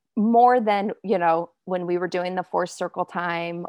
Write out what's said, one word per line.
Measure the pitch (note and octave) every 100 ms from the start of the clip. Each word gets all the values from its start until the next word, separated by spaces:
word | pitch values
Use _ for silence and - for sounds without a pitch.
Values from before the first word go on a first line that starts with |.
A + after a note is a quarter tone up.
| _ -
more | G#3+ A#3 B3 B3
than, | G#3+ G3+ G#3 -
you | F#3+ G3
know, | E3+ E3 E3+ _ -
when | F#3 F3
we | F3
were | F3+
doing | F3+ F3+ F#3
the |
four | F3 - F3
circle | - F3+ - F3+
time | F3+ F3 E3+ E3+ E3+